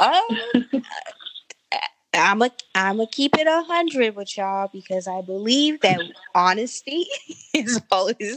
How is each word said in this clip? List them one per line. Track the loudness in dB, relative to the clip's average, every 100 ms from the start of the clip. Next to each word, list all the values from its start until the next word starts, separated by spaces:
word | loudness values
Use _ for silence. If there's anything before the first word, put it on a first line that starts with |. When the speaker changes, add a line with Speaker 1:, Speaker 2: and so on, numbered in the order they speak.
Speaker 1:
Um, | 4 4 2 -2 0 0 0 -4
Speaker 2:
<laughs> | -6 -12 -14 -16 -20 -20 -20 -20 _ -8 -8 _ _
Speaker 1:
I'ma, | 2 4 4 2 -2 -6
I'ma | 0 0 0 -2
keep | 0 0 2
it | 4
a | 2
hundred | 2 0 0 2 0 -2
with | -8 -6
y'all | -4 -2 -4
because | -8 -6 -4 -4
I | -6
believe | -6 -4 0 2 2 2
that | 2 2 -2 -12 -2
honesty | 2 4 2 -2 -8 -8 -6 -6 -8 -14
<laughs> | -20 -4
is | -2 0 -4 0
always | 0 0 -4 -2